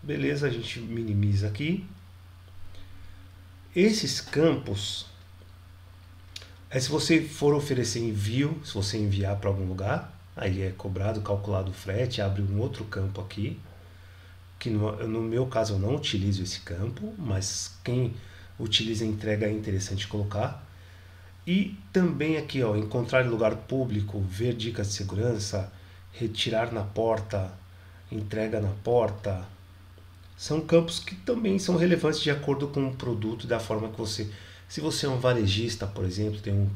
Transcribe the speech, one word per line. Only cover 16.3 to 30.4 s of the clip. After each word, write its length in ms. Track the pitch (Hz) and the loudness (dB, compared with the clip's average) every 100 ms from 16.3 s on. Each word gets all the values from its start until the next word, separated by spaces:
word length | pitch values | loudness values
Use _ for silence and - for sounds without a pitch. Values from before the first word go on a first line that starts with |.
| 98 | 2
esse 160 | 92 - | -2 -6
campo, 520 | - 85 110 127 214 214 | -8 -4 -4 -4 -8 -6
mas 540 | 139 98 98 - - - | -2 -2 -2 -4 -8 -8
quem 320 | - 123 120 - - - - - | -2 0 0 -4 -14 -18 -18 -8
utiliza 480 | - 104 110 110 | -2 0 2 0
a 40 | 113 | 0
entrega 380 | 104 107 104 107 | 0 0 2 2
é 60 | |
interessante 540 | 107 107 95 - 98 - | 0 0 -2 0 -4 -4
colocar. 580 | 104 104 101 131 - - - - - - - - - | -2 -2 0 -2 -4 -12 -18 -20 -20 -20 -20 -20 -12
E 320 | - 185 - - - | 0 2 2 -4 0
também 440 | 185 180 135 156 156 | 4 4 2 2 2
aqui, 260 | 151 135 | 0 0
ó, 140 | 117 104 | 2 2
encontrar 500 | 107 127 117 131 123 | 2 0 4 4 4
em 20 | |
lugar 280 | 113 113 107 | 4 2 2
público, 640 | - 135 127 104 101 107 | -2 0 0 0 -2 -2
ver 340 | 92 92 120 | -4 0 -2
dicas 360 | 113 113 113 101 | 0 -4 -2 -4
de 40 | |
segurança, 760 | - 92 92 120 110 - 101 95 - - - - | -2 -2 0 2 0 -2 -4 -4 -10 -20 -20 -18
retirar 600 | - 113 110 - 110 117 | -6 -4 -2 0 2 0
na 120 | 113 | -2
porta, 680 | 101 107 113 110 101 104 92 95 - - - - - | -2 0 2 2 0 -2 -2 -6 -18 -20 -20 -20 -10
entrega 500 | 110 101 110 107 110 | -6 -4 -2 0 0
na 100 | 101 - | 0 0
porta, 640 | - 120 110 101 101 95 95 - - - - - - - - | 4 4 4 0 -4 -4 -6 -14 -20 -20 -20 -20 -20 -20 -20
são 240 | - | -14